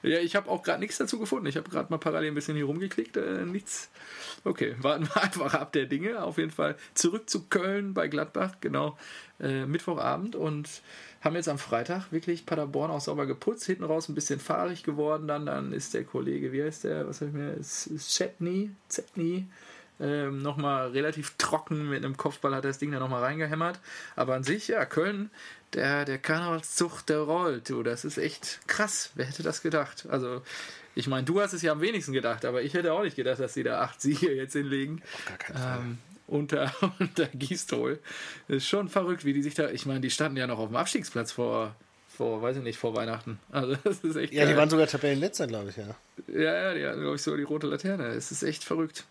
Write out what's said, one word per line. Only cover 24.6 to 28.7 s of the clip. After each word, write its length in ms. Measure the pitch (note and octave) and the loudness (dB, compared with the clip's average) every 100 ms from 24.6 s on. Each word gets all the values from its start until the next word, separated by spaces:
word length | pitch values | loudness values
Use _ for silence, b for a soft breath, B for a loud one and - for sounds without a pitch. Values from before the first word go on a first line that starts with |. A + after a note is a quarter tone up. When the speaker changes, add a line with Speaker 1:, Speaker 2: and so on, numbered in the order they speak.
| - | 2
Speaker 1:
ja, 160 | A3+ - | 0 2
Köln, 440 | D#3 F3+ G#3 G#3 B B B _ | 2 2 0 -6 B B B _
der, 320 | - C3+ C#3+ C#3 | 0 2 2 0
der 120 | C3+ | -2
Karnevalszug, 880 | - D#3+ F3 E3 - - E3+ - - | 0 2 2 -2 -2 0 0 0 0
der 140 | D3+ | 2
rollt, 500 | D3+ E3+ F3 B2 A#2+ | 4 2 2 0 -2
du, 140 | B2 | 0
das 200 | A#2 A#2+ | 0 -2
ist 140 | D#3 - | -4 -2
echt 440 | D#3 - - - | -2 -2 -10 -8
krass. 440 | - | -2